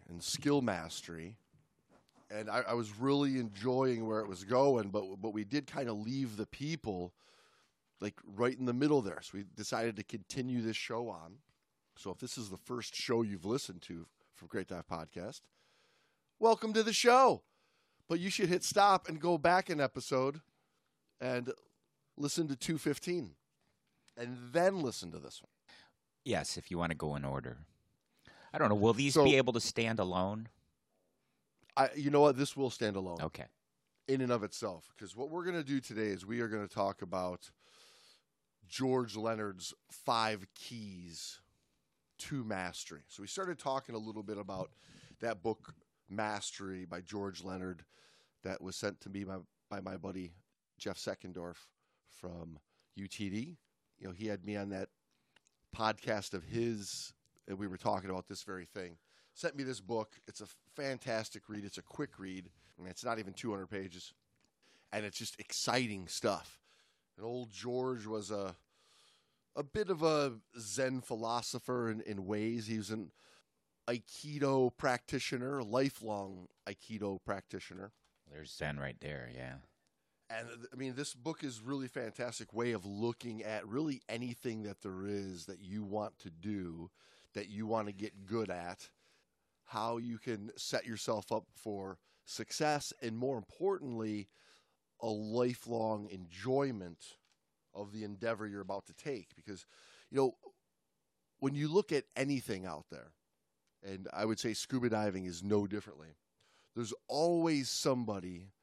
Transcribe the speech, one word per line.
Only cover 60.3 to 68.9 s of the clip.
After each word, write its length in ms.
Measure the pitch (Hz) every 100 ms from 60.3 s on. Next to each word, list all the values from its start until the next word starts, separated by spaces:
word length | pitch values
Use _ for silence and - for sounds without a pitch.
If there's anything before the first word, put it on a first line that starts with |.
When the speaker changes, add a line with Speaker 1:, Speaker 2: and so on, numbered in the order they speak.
| -
Speaker 1:
a 80 | 104 - _
fantastic 760 | - 139 127 135 113 110 107 -
read. 160 | 104 101
It's 120 | -
a 40 |
quick 340 | - - - -
read. 320 | 95 95 90 - - -
I 40 |
mean, 80 | 90
it's 120 | 90
not 160 | 123 113
even 140 | 98
two 180 | 95 117
hundred 160 | 101 92
pages. 460 | 104 95 90 - - _ _ _ _ _ _ _
And 120 | 104 104
it's 120 | -
just 200 | 113 -
exciting 680 | - - - 120 120 101 87
stuff. 520 | - 113 92 - - _ _ _ _ _ -
And 80 | 110
old 260 | 123 120
George 540 | 95 113 123 127 127 107
was 240 | 110 95
a, 240 | 104 95 87 _ _ _